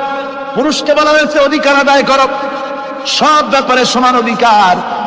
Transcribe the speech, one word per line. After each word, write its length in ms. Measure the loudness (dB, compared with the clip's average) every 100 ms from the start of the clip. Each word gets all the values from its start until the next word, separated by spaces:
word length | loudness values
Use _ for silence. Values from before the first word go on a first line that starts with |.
| -6 -6 -8 -10 -8
পুরুষকে 400 | -4 -2 -2 0
বলা 160 | 0 2
হয়েছে 280 | 2 2 0
অধিকার 380 | 0 0 0 2
আদায় 260 | 4 2
করো, 260 | 2 2 0 -2 -6 -8 -8 -10 -10 -10 -6
সব 440 | -2 2 2 2
ব্যাপারে 340 | 0 0 0
সমান 320 | 0 2 2 2
অধিকার, 600 | 0 0 2 4 4 2 -2 -6